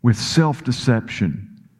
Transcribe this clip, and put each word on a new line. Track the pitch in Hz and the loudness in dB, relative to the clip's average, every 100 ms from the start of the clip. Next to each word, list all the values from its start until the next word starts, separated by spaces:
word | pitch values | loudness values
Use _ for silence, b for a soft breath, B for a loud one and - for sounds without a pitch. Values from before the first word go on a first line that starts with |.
with | 123 107 | 2 2
self-deception | - - 160 135 - 123 - 113 - - 92 67 - - - _ | 0 2 2 0 -4 -2 0 0 -2 -4 -2 -2 -10 -20 -20 _